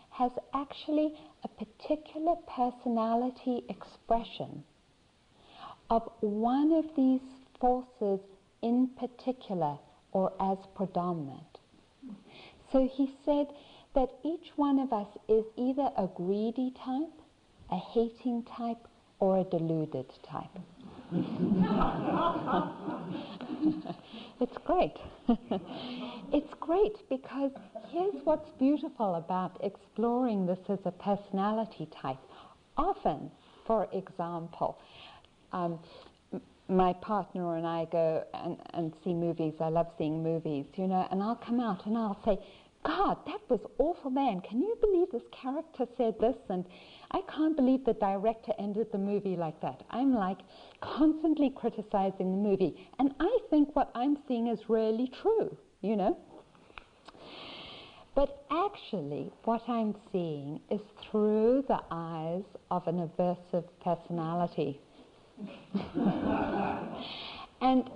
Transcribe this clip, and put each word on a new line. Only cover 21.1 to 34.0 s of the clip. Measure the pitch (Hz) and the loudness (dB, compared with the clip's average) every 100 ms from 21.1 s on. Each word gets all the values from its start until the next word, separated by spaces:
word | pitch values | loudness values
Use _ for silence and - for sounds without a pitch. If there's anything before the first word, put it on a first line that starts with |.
<laughs> | 175 - - 180 190 180 - - - - - 339 330 277 - 302 - - - - 311 - - 254 311 311 - - - - 220 - - | -2 -2 0 2 4 4 4 4 2 0 2 2 0 0 0 0 -6 -8 -8 -8 -8 -10 -12 -8 0 0 0 -6 -12 -14 -16 -16 -4
It's | 247 - - | -4 -4 0
great. | 240 170 - - - - | 2 2 -2 -14 -4 0
<laughs> | 226 - 190 - - - - 247 - 185 | 0 0 -6 -6 -10 -10 -10 -10 -12 -2
It's | 294 - - | 0 0 -8
great | 294 359 415 - - | 0 2 2 0 -6
because | 262 - 262 277 269 - 220 - | -6 -6 -4 -2 -4 -12 -16 -6
here's | 339 392 269 | -2 -2 0
what's | 320 311 - - | 2 2 0 2
beautiful | 262 294 320 - 208 170 | 4 4 -2 -2 0 0
about | 165 185 190 - | -2 -2 -2 -4
exploring | 202 - - - 233 240 254 202 180 | -6 -6 -10 -2 0 2 2 2 2
this | 185 - | 0 -2
as | 196 180 | -4 -4
a | |
personality | - 202 202 - 190 202 220 220 - 156 | -4 -2 -2 -2 -2 0 0 -2 -6 -10
type. | - 143 131 - - - - _ - | -8 -8 -8 -12 -20 -20 -20 _ 0
Often, | 339 381 185 151 - - - - - | 0 2 0 0 -4 -14 -20 -10 0
for | 220 - | 2 2
example, | 190 | -4